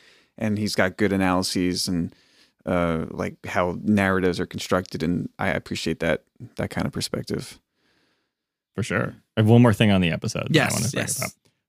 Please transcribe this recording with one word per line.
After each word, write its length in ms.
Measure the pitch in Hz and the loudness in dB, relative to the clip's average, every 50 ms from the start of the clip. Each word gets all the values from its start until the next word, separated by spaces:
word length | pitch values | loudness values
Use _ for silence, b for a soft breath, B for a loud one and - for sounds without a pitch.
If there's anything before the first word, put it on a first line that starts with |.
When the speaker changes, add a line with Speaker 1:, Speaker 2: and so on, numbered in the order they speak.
| b b b b b b b | b b b b b b b
Speaker 1:
And 220 | - 110 107 104 | -6 -4 -4 -2
he's 160 | 104 107 98 - | -2 -4 -2 0
got 240 | - 98 92 92 | 0 0 0 0
good 160 | - 107 95 95 | 0 0 2 2
analyses 760 | 98 95 92 90 90 95 - - 98 90 90 90 90 - | 2 2 2 2 0 0 -2 -2 0 0 0 -2 -2 -2
and, 260 | - 92 85 85 92 b b b b b b b b b b - | -2 -2 -2 -2 -4 b b b b b b b b b b -6
uh, 400 | - 95 87 87 85 82 80 80 - | -4 -2 0 0 0 -2 -4 -4 -6
like, 240 | - - 95 92 165 - - | -6 -8 -8 -8 -8 -12 -12
how 320 | - - 101 90 90 87 - - | -6 -2 -2 -2 -2 -2 -2 0
narratives 560 | 101 107 101 98 95 95 95 92 90 87 92 | 2 2 2 2 2 2 2 2 0 0 -2
are 80 | 90 | -4
constructed. 560 | - - - - - 95 92 90 - - 76 78 | -6 -8 -10 -4 -2 -2 -2 -2 -4 -6 -4 -4
And 260 | 82 87 - - - _ | -2 -2 -2 -4 -8 _
I 120 | - - 98 | -6 -4 -4
appreciate 500 | 76 - - - - - - 87 80 - | -4 -4 -6 -8 -8 -6 -4 -4 -4 -2
that, 240 | 80 82 78 - _ _ _ - 117 - _ | -2 -2 -2 -2 _ _ _ -20 -20 -12 _
that 160 | - - - | -6 -6 -6
kind 160 | - - - | -4 -6 -6
of 40 | - - | -6 -6
perspective. 640 | - - - - 120 120 - - - - - - - _ _ _ _ _ _ _ _ _ _ _ _ _ _ _ _ _ _ _ _ _ _ _ | -6 -6 -6 -6 -8 -8 -8 -8 -8 -10 -12 -18 -20 _ _ _ _ _ _ _ _ _ _ _ _ _ _ _ _ _ _ _ _ _ _ _
Speaker 2:
For 60 | - 110 | -8 -6
sure. 300 | - 90 - 120 - - - _ _ _ | -4 -2 -2 -4 -4 -8 -12 _ _ _
I 40 | - | 2
have 60 | 110 | 6
one 140 | 107 117 120 | 8 8 8
more 120 | 123 120 101 | 8 8 6
thing 180 | - 117 104 | 6 4 4
on 100 | 98 92 | 4 4
the 80 | 90 85 | 4 2
episode 380 | 80 - - 117 - - - - 139 | 0 -2 -4 -6 -6 -6 -2 0 2
that 60 | 151 | 2
I 40 | 127 | 2
Speaker 3:
Yes, 80 | - - | 2 0
Speaker 2:
wanna 160 | - - 107 | -2 -2 -2
bring 100 | - - - | -4 -4 -4
Speaker 3:
yes. 180 | - - - | -4 -4 -6
Speaker 2:
up. 100 | - - - _ _ _ _ _ _ | -6 -8 -10 _ _ _ _ _ _